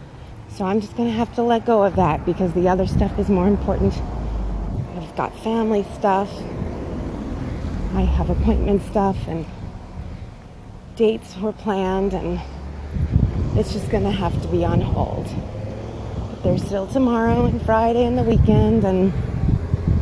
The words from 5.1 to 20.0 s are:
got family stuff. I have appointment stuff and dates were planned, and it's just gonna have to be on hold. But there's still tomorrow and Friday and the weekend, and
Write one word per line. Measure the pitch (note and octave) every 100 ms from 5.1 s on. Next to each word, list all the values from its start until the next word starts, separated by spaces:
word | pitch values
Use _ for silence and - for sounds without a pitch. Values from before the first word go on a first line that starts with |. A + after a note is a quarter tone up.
| -
got | C#3+ -
family | A3 A3+ A3 G#3 G3 -
stuff. | G#3 F#3+ G3+ - - - - - - - - - - - C3 B2 - - -
I | F#3+
have | F#3 - E3+
appointment | F3+ A3 A3 F3+ G3+ -
stuff | A3 G3 F#3+ -
and | E3 D#3+ - - - - - - - - - - - - - - -
dates | A3 A3+ - F#3+
were | G#3+
planned, | G3+ G#3+ G3 F#3 F#3+ G3
and | F#3 D#3+ F3 - - - - - - - - - - - G3+
it's | A3
just | G#3+ -
gonna | G#3+ G3
have | G3 E3+ -
to | -
be | F3
on | F3 -
hold. | F3+ D#3+ B2 - - - - - - - - - - - -
But | -
there's | F#3+ -
still | - G3+ F#3+
tomorrow | C4+ B3+ A#3 A3+ A#3
and | A#3+ A#3+
Friday | - A3 A#3 A#3+
and | A#3+ B3
the |
weekend, | A#3 A#3 - A3 G#3+ A3+
and | G3+ F#3 F#3+ - - - - - - - - -